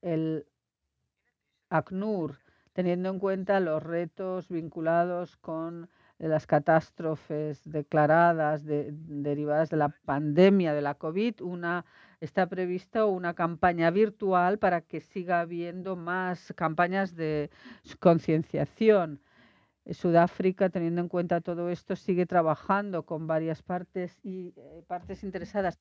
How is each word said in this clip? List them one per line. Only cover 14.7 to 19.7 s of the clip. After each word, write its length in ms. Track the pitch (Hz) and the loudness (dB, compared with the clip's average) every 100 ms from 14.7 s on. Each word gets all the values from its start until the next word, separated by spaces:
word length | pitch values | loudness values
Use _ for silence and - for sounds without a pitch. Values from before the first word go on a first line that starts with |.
| 175 | 0
que 200 | 160 165 | -4 -12
siga 400 | - - 175 175 | -10 -10 -2 0
habiendo 560 | 170 170 175 180 185 185 | 0 -6 -8 -8 -8 -8
más 560 | 165 180 185 175 - - | -4 -4 -4 -6 -10 -4
campañas 580 | 160 160 175 190 190 170 | -2 2 2 2 -2 -4
de 340 | 160 151 147 _ - - - - | -4 -2 -4 _ -20 -20 -20 2
concienciación. 1200 | 185 165 - 160 160 151 147 _ 220 208 165 143 _ _ _ _ _ | 6 6 4 0 0 -4 -4 _ 4 6 4 -6 _ _ _ _ _